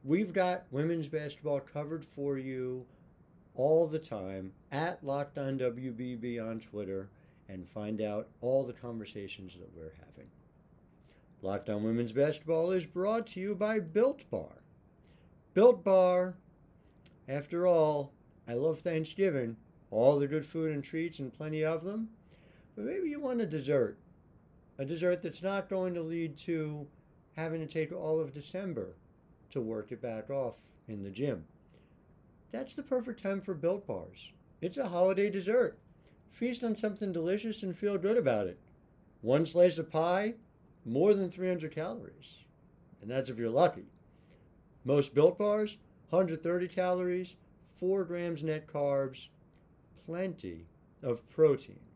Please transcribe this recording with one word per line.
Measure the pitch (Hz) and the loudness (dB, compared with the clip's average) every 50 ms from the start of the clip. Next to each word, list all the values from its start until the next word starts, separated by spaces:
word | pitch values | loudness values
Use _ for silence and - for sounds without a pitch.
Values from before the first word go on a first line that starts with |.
| - | 2
We've | 131 156 190 214 180 170 | 2 2 2 2 2 2
got | 196 185 180 180 185 - - | 2 2 2 2 -2 -6 -6
women's | 123 139 151 165 170 165 151 | -2 -2 0 0 0 0 -2
basketball | 143 156 156 147 143 143 - 147 151 143 139 | -4 -4 -6 -6 -6 -10 -6 -4 -2 -2 -2
covered | 135 - - 147 147 143 160 160 143 | -4 -6 -8 -8 -6 -6 -8 -10 -10
for | - - 143 143 143 139 135 | -12 -10 -6 -4 -2 -2 -2
you | 131 135 131 127 127 127 127 127 123 - - - - - - _ - _ - - - - _ | -4 -6 -6 -4 -4 -4 -6 -8 -10 -14 -20 -20 -20 -20 -20 _ -20 _ -20 -20 -20 -16 _
all | - 127 147 156 165 170 | 0 4 6 6 6 6
the | 156 151 156 | 4 0 -6
time | - - - 104 95 95 95 95 95 95 - - - _ | -6 -6 -8 -6 -6 -6 -6 -8 -8 -10 -12 -16 -16 _
at | 139 139 160 175 180 - - | -4 -2 -2 -2 -4 -6 -6
Locked | 139 139 143 143 143 - | -4 -4 -4 -4 -6 -6
On | 147 139 135 135 | -6 -4 -4 -2
W | 135 127 123 117 123 131 131 | -2 -2 -2 -2 -4 -8 -8
B | 117 110 127 127 123 | -8 -8 -8 -8 -8
B | 113 113 123 120 117 | -6 -6 -6 -6 -6
on | 110 113 113 113 | -6 -6 -6 -8
Twitter, | 110 - - 104 101 95 95 95 98 101 - - - - - _ _ - | -10 -10 -10 -8 -6 -6 -6 -6 -8 -10 -16 -20 -20 -20 -20 _ _ -14
and | 98 92 87 - | -14 -12 -14 -12
find | - 107 104 104 113 107 | -10 -8 -6 -4 -4 -2
out | 110 104 104 107 110 - - _ | -2 -2 -2 -4 -6 -8 -14 _
all | 117 123 131 135 131 | -2 2 2 2 0
the | 120 117 | 0 -8
conversations | - - 120 117 113 104 101 - 104 101 92 - - 95 90 87 90 | -10 -12 -10 -10 -10 -10 -10 -10 -10 -10 -10 -12 -12 -14 -16 -16 -18
that | - - - | -20 -18 -16
we're | 82 80 80 76 - | -14 -14 -14 -16 -18
having. | - - - 67 - - _ - - _ _ - _ _ - - - _ _ _ - - - - _ _ - - - | -20 -20 -20 -20 -20 -20 _ -20 -20 _ _ -20 _ _ -20 -20 -20 _ _ _ -20 -20 -20 -20 _ _ -20 -6 -4
Locked | 92 98 101 - - | -2 -2 -2 -2 -2
On | 104 104 107 | -2 0 0
Women's | 113 113 117 120 113 110 | 0 0 0 0 0 2
Basketball | 131 143 151 147 - - 156 165 160 165 180 | 2 2 2 2 -4 -2 0 2 2 2 2
is | 190 185 160 | 0 0 -2
brought | 139 - 180 185 208 220 233 226 | -2 -4 -2 0 0 0 0 -2
to | 226 - 185 | -6 -8 -6
you | 185 202 208 | -4 -4 -2
by | 180 208 214 226 220 | 0 0 0 0 0
Built | 175 160 160 208 233 269 277 - - - | -2 0 2 4 4 4 2 -2 -8 -6
Bar. | - 95 78 73 76 - - - - - _ - _ _ - - - - - - - - _ _ _ | -6 -6 -6 -8 -14 -20 -20 -20 -20 -20 _ -20 _ _ -20 -20 -20 -20 -20 -20 -20 -20 _ _ _
Built | 185 214 254 233 180 170 | 8 8 8 8 6 4
Bar, | 196 190 185 185 180 180 180 180 185 180 - _ - - _ - _ _ - _ _ _ - _ - - - - - | 4 6 6 6 6 4 4 2 0 -4 -12 _ -20 -20 _ -20 _ _ -20 _ _ _ -20 _ -20 -20 -20 -10 -6
after | 135 147 139 - 175 170 180 | -6 -6 -4 -4 -2 2 4
all, | 185 175 165 156 151 151 147 143 143 - _ - - _ - - | 6 6 6 6 6 4 0 -2 -6 -10 _ -20 -20 _ -20 -10
I | - 120 | -4 -2
love | 123 143 160 156 156 | 0 0 0 0 0
Thanksgiving, | - 180 165 160 160 156 - - 196 190 151 135 123 117 113 - - - - - - _ | -2 -2 0 0 -2 -4 -2 0 2 2 2 0 -2 -2 -6 -10 -16 -20 -20 -20 -16 _
all | 98 110 120 135 147 | 2 6 8 8 8
the | 143 143 | 8 4
good | 139 147 156 139 | 2 0 -2 -4
food | - - 165 160 156 | -4 -4 -2 -2 0
and | 151 143 135 | -2 -4 -6
treats | - - 160 165 170 160 - | -4 -4 -4 -4 -4 -6 -8
and | 139 127 | -10 -10
plenty | - - 151 156 156 156 156 | -8 -8 -8 -4 -2 0 0
of | 156 165 160 165 | 0 0 -2 -4
them, | 185 208 220 226 220 - - - - - - - - - - - - _ | -6 -6 -6 -6 -8 -10 -20 -20 -20 -20 -20 -20 -20 -20 -20 -20 -18 _
but | - 208 | -8 -6
maybe | 247 349 392 370 | -4 -4 -2 -2
you | 311 294 294 | -4 -4 -4
want | 285 262 254 233 | -4 -2 -2 -2
a | 226 | -2
dessert, | 165 151 156 127 135 151 135 117 101 101 - - - - - - - - - _ - - - - - _ - | -2 -2 -4 0 2 2 4 2 2 -2 -10 -20 -20 -20 -20 -20 -20 -20 -20 _ -20 -20 -20 -20 -20 _ -8
a | 139 | -6
dessert | 135 170 160 170 180 180 175 | -6 -4 0 2 2 2 0
that's | 180 170 - - 170 | -2 -10 -10 -4 -4
not | 190 196 196 190 - | -2 -2 -2 -4 -4
going | 196 190 185 185 175 | -4 -2 -2 -2 -2
to | 175 | -4
lead | 160 160 170 170 165 160 143 | -4 -4 -4 -4 -4 -4 -6
to | - - - 170 160 156 151 151 147 143 147 _ - _ _ _ - _ _ _ | -10 -6 -4 -2 -2 -2 -4 -6 -8 -10 -14 _ -20 _ _ _ -20 _ _ _
having | 156 160 165 160 165 | -6 -6 -4 -4 -4
to | 156 | -6
take | 147 - 160 156 147 | -4 -2 -2 -2 -2
all | 175 185 165 156 160 160 | -4 -6 -2 0 0 0
of | 160 135 131 | 0 -2 -6
December | 147 143 - - 185 202 185 160 120 92 90 - - - - - _ _ _ - _ - _ | -12 -14 -8 -8 -6 -6 -4 -4 -6 -6 -8 -10 -18 -20 -20 -20 _ _ _ -20 _ -20 _
to | - 139 | -6 -4
work | 117 110 113 110 104 - | -4 -2 -4 -6 -6 -8
it | 123 - | -10 -8
back | - 120 113 110 107 - | -8 -8 -6 -8 -8 -6
off | 139 139 131 123 - - - - - - _ | -4 -4 -4 -4 -6 -10 -20 -20 -20 -20 _
in | - 110 101 98 | -12 -10 -10 -8
the | 98 | -10
gym. | 95 107 139 147 117 87 78 - - - _ - - - - _ - - _ _ - - - - - _ _ - | -4 -2 -2 -2 -2 -4 -8 -16 -20 -20 _ -20 -20 -20 -20 _ -20 -20 _ _ -20 -20 -20 -20 -20 _ _ -12
That's | - 233 269 - - | -10 -10 -10 -8 -10
the | - 277 | -12 -4
perfect | - 262 247 226 254 226 - | -2 -2 -2 -2 -4 -10 -6
time | - 196 196 196 | -4 -2 -2 -2
for | 190 - 185 | -4 -6 -6
Built | 147 143 170 185 202 - | 0 0 0 0 0 -2
Bars. | - 113 92 80 - - - - - - - - - - - | -6 -6 -6 -6 -10 -16 -20 -20 -20 -20 -20 -20 -20 -12 -6
It's | - 185 180 | -6 -6 -4
a | 285 262 | -2 -4
holiday | 190 175 175 180 190 196 185 202 208 | -2 4 4 4 6 6 4 2 2
dessert. | 190 196 175 190 220 254 233 160 - - _ - - - _ - - - _ - | 0 -2 0 2 4 4 4 2 0 -8 _ -20 -20 -20 _ -20 -20 -20 _ -20
Feast | - - 233 247 247 240 247 | -6 -2 -2 -2 -2 -2 -2
on | 226 214 | -2 -2
something | - - 214 196 202 214 196 | 0 -2 -4 -2 -2 -4 -4
delicious | 175 170 160 175 190 208 220 226 214 - - | -2 0 0 0 0 0 -2 -4 -6 -4 -6
and | 185 175 | -6 -4
feel | - 208 202 202 | -2 -2 0 0
good | 185 165 196 226 | 0 2 4 2
about | 240 175 131 117 107 101 | 4 4 4 2 2 0
it. | 90 87 - - - - - _ _ _ - - - - _ | -2 -6 -10 -18 -20 -20 -20 _ _ _ -20 -20 -20 -20 _
One | - 110 131 151 165 | 2 4 4 4 4
slice | 156 - 170 175 180 156 | 2 6 6 6 6 6
of | 160 156 - | 2 -6 -2
pie, | - 156 165 175 180 190 208 220 233 - - - _ _ - - - _ _ | 0 0 2 4 2 2 0 -2 -4 -6 -16 -20 _ _ -20 -20 -20 _ _
more | 113 117 135 170 208 208 | -2 2 4 6 6 6
than | 196 190 175 | 4 2 -2
three | - 175 185 185 | -2 -2 -2 0
hundred | 180 170 156 151 - | 0 -2 -4 -6 -6
calories. | 151 - - 226 - 98 - - - - - - - - - - _ - - - _ - - - _ | -6 -6 -6 -8 -10 -12 -16 -18 -20 -20 -20 -20 -20 -20 -20 -20 _ -20 -20 -20 _ -20 -20 -20 _
And | 101 107 | -10 -2
that's | 123 135 131 | -2 -2 -2
if | 131 123 | -2 -4
you're | 110 117 113 | -4 -2 0
lucky. | 113 139 - - - 98 90 - - - - - - - _ - - - - - _ - _ _ - - - | 4 6 4 4 4 -2 -16 -18 -20 -20 -20 -20 -20 -20 _ -20 -20 -20 -20 -20 _ -20 _ _ -20 -10 0
Most | 127 139 147 139 - - | 2 4 4 2 4 4
Built | 143 151 165 175 | 6 6 6 6
Bars, | - 208 208 208 214 214 208 - - - - - - - - | 4 2 2 2 2 0 -2 -6 -14 -20 -20 -20 -20 -8 0
hundred | - 180 190 165 160 160 | 2 2 4 2 0 -2
thirty | 165 165 175 180 180 175 | -2 0 0 0 -2 -2
calories, | - 190 180 180 180 180 180 180 180 185 185 180 - - - - - - - - _ | -2 0 0 2 2 0 0 0 -2 -2 -4 -8 -14 -20 -20 -20 -20 -20 -20 -20 _
four | - 180 185 190 196 185 | -4 0 0 2 0 0
grams | 165 175 175 175 175 170 143 151 | -2 -4 -4 -2 -4 -4 -2 -2
net | 160 156 156 151 - | -2 -2 -4 -6 -6
carbs, | - 147 143 143 139 139 139 131 131 - - - _ - - - _ _ _ _ - _ _ _ - - - | -2 0 2 2 2 2 0 -2 -4 -10 -18 -20 _ -20 -20 -20 _ _ _ _ -20 _ _ _ -20 -20 -12
plenty | - 165 175 190 185 165 - - 92 85 80 85 - _ - - - - _ - | -8 -4 -4 -4 -4 -4 -8 -10 -12 -12 -12 -16 -20 _ -20 -20 -20 -20 _ -4
of | 135 117 - - | -2 -2 -2 -6
protein. | - - - 156 151 139 127 - - 95 - - - - | -10 4 6 6 6 6 4 -2 -14 -20 -20 -20 -20 -20